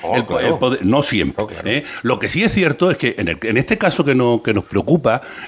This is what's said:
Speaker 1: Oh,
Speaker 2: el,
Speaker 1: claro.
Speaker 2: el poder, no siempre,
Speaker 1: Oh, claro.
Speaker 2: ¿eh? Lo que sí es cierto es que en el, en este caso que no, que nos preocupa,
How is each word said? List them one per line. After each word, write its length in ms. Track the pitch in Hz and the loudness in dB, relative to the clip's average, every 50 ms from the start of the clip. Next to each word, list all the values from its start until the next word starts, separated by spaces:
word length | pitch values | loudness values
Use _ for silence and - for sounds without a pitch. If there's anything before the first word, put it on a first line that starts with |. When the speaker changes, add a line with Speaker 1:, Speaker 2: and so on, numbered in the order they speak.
Speaker 1:
Oh, 120 | - 82 117 | -4 -2 -2
Speaker 2:
el, 100 | 123 110 | 0 0
Speaker 1:
claro. 200 | - 156 123 127 139 165 | 0 -2 0 0 0 0
Speaker 2:
el 0 | - | 2
poder, 260 | - 127 131 - 92 | 0 0 0 0 2
no 160 | 98 127 147 143 | 2 2 2 2
siempre, 380 | - - 95 73 67 - 101 107 | 2 0 0 0 0 -2 -4 -6
Speaker 1:
Oh, 20 | - | -6
claro. 200 | 87 - - 98 | -8 -8 -4 -2
Speaker 2:
¿eh? 160 | 123 147 143 - - - | -2 -2 -4 -6 -10 -4
Lo 160 | - 120 123 101 | -2 -2 0 0
que 100 | 110 95 | -2 -2
sí 140 | - 175 226 | 0 0 0
es 80 | 202 | 2
cierto 380 | - 202 175 151 135 - 175 185 | 2 2 2 2 2 2 2 2
es 40 | 151 - | 2 0
que 160 | 135 117 - - | -2 -2 -2 -2
en 100 | 101 85 | -2 -4
el, 100 | 80 - | -4 -4
en 140 | 107 113 113 | -2 0 0
este 220 | 127 131 - 220 - | 0 2 0 0 0
caso 260 | 208 175 - - 143 | 0 0 2 2 2
que 100 | 143 131 | 2 2
no, 260 | 127 123 120 117 110 | 2 4 2 2 2
que 100 | - 120 | 2 0
nos 120 | 104 101 - | 0 0 -2
preocupa, 580 | - - 98 - 131 170 156 127 113 113 131 - - - - - | -2 -2 0 2 2 2 2 2 2 0 0 -4 -8 -16 -16 -10